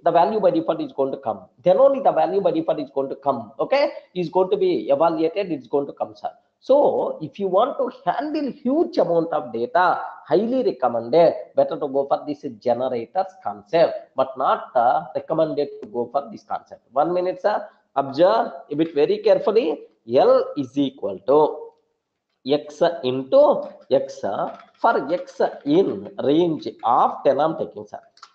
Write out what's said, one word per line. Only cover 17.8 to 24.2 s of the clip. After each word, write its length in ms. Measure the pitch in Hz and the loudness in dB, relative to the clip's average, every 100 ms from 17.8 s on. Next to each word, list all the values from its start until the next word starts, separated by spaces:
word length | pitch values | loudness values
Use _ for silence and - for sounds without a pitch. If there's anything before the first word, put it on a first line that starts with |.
| _ 135 | _ -6
Observe 560 | 135 131 180 226 240 - - | -4 2 4 4 -2 -8 -8
a 60 | 147 | -4
bit 180 | 165 | -2
very 240 | 143 151 208 | 0 0 2
carefully. 640 | 214 190 - 208 302 294 - _ - 127 | 2 2 2 0 0 -4 -10 _ -2 2
L 380 | 196 262 - - | 4 4 2 -4
is 220 | 127 131 | -6 -2
equal 400 | 139 - 98 95 - | -2 -2 -8 -6 2
to 80 | 147 147 - - - _ _ _ _ _ _ 127 | 4 4 0 -12 -20 _ _ _ _ _ _ -2
X 360 | 143 147 - 170 - | -2 -2 0 0 0
into 600 | 127 131 135 269 294 240 - - _ | -4 -4 2 4 6 2 -4 -16 _
X, 340 | 131 135 - | 0 0 -6